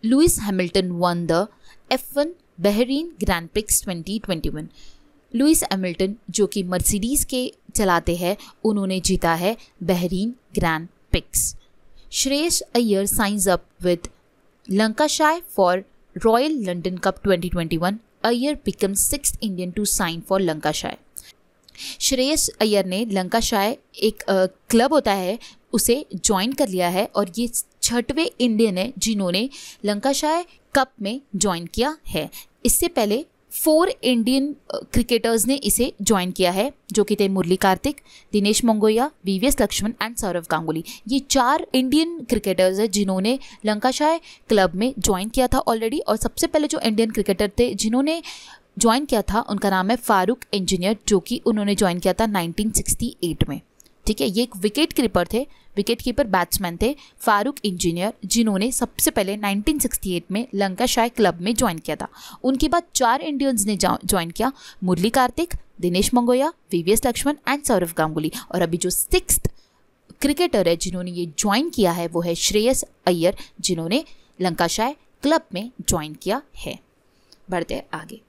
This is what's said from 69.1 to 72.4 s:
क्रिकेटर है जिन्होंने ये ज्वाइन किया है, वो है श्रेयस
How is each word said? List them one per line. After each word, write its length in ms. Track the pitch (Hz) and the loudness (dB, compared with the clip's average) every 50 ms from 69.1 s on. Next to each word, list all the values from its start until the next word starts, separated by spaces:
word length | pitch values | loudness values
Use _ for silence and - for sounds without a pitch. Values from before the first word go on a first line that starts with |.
| - 370 - - - - - - - - _ _ _ _ _ _ _ _ _ _ - _ | 0 0 2 2 -2 0 0 -2 -4 -4 _ _ _ _ _ _ _ _ _ _ -14 _
क्रिकेटर 480 | - 277 294 285 359 349 - 214 185 165 | -2 -2 0 2 0 0 2 2 2 2
है 80 | 170 | 0
जिन्होंने 340 | 165 - 190 175 185 180 180 | 0 -2 -8 -6 -8 -8 -8
ये 160 | 175 175 175 | -6 -6 -8
ज्वाइन 440 | 170 147 - - 208 196 233 294 339 | -8 -6 -4 -2 0 2 0 0 -2
किया 220 | - - 208 175 170 | 0 2 2 2 2
है, 160 | 170 170 170 | 0 -4 -4
वो 120 | 170 170 | -2 -2
है 140 | 170 175 170 | -2 -2 -4
श्रेयस 500 | 170 | -2